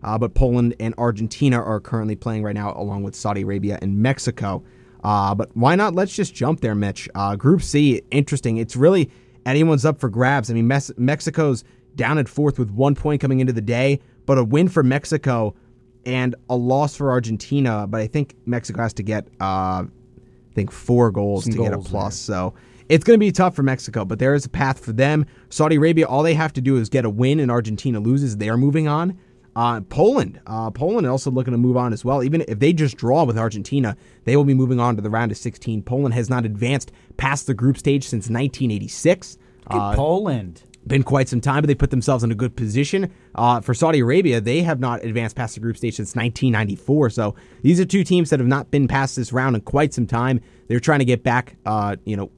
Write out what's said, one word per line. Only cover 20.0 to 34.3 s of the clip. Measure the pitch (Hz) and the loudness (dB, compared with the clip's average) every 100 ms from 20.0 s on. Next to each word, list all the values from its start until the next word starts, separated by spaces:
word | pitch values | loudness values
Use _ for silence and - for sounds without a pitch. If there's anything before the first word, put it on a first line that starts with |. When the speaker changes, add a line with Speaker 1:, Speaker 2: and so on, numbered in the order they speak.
| - - - - _ - | -20 -20 -20 -20 _ -6
Speaker 1:
think, | 95 | -6
four | - - 123 117 | -8 0 2 2
goals | 98 101 98 117 | 2 -2 -2 -2
Speaker 2:
Some | |
Speaker 1:
to | 110 | -2
get | 113 | -2
a | 98 | -2
Speaker 2:
goals | 92 | -6
Speaker 1:
plus. | 104 98 - - | -6 -6 -6 -6
Speaker 2:
there. | 95 | -4
Speaker 1:
So | 92 - - - - | -4 -8 -20 -20 2
it's | 156 | 2
gonna | - 226 | 6 6
be | 208 | 6
tough | 180 185 175 | 4 2 2
for | |
Mexico, | 135 127 - 113 95 | 0 0 -4 -6 -4
but | 107 | -2
there | 131 | 0
is | 143 - | 0 -2
a | |
path | - 135 131 | -2 -2 -2
for | - | -4
them. | 110 135 151 147 - _ | 0 2 2 0 -6 _
Saudi | - 156 156 | 0 2 4
Arabia, | 160 160 160 | 4 4 2
all | 135 | 2
they | 160 | 2
have | 156 160 | 2 0
to | 143 | -2
do | 127 131 | 0 2
is | 110 | 2
get | 135 117 | 0 0
a | |
win | 104 127 151 | 2 2 2
and | 131 | 2
Argentina | 120 110 107 143 113 | 0 -2 -4 -2 -2
loses. | 110 135 139 104 | 0 0 0 -4
They're | 104 117 | -2 2
moving | 139 151 151 | 2 2 0
on. | 147 175 180 _ _ _ | 0 -2 -4 _ _ _
Uh, | - 120 117 | -2 -2 -2
Poland, | 95 127 196 277 85 - - | -6 2 4 4 -2 -8 -12
uh, | 110 156 | -8 -8
Poland | 101 156 226 147 | -4 -2 0 0
also | 131 139 | -2 -2
looking | 127 127 | -2 -2
to | 120 | 2
move | 123 123 | 2 2
on | 123 | 0
as | 113 123 | -4 -2
well. | 139 | -2
Even | 127 165 - | 0 0 -2
if | 104 | 2
they | 143 | 2
just | 170 147 - | 4 0 -2
draw | 117 143 147 | 0 2 2
with | 113 | 0
Argentina, | 113 107 - 139 120 - _ _ | -2 -4 -4 -2 -2 -4 _ _
they | - | 2